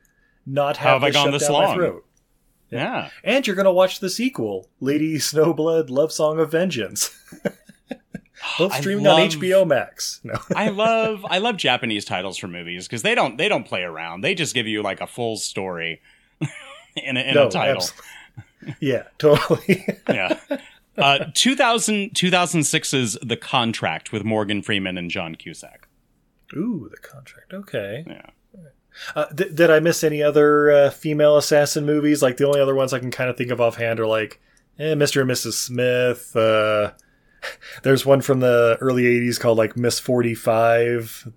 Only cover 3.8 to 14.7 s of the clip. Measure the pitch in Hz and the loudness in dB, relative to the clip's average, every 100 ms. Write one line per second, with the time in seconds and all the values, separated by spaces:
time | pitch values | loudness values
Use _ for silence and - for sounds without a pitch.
3.8 | 185 - 185 - 254 - 110 95 - - | 2 2 -8 -4 -4 -2 -6 -6 -10 -8
4.8 | 127 147 156 151 - 147 156 151 160 165 | -2 0 0 -2 -2 2 2 2 0 0
5.8 | 139 131 156 - 151 160 151 160 185 131 | 0 0 0 0 -2 0 0 0 -2 -2
6.8 | 95 - - - - - - - _ - | -6 -6 -8 -8 -20 -10 -10 -10 _ -20
7.8 | - - _ - _ - - - 185 135 | -16 -18 _ -20 _ -16 -12 -2 -2 -2
8.8 | 170 202 202 160 160 156 185 190 175 127 | -4 0 4 4 4 0 0 2 4 0
9.8 | 95 - - - 113 110 - 175 214 196 | -2 -10 -12 -12 -10 -10 -6 -2 -2 0
10.8 | 220 226 220 214 196 180 233 190 135 123 | 0 0 -2 -4 -4 -2 -2 -2 0 0
11.8 | 120 104 - 95 95 87 95 87 85 90 | -2 -6 -6 -6 -6 -10 -12 -12 -10 -12
12.8 | 87 117 202 233 151 117 196 165 107 101 | -10 -6 -2 0 0 -2 -2 -2 -4 -8
13.8 | 90 80 82 87 135 180 147 123 110 | -8 -8 -12 -6 -4 -4 -2 -4 -2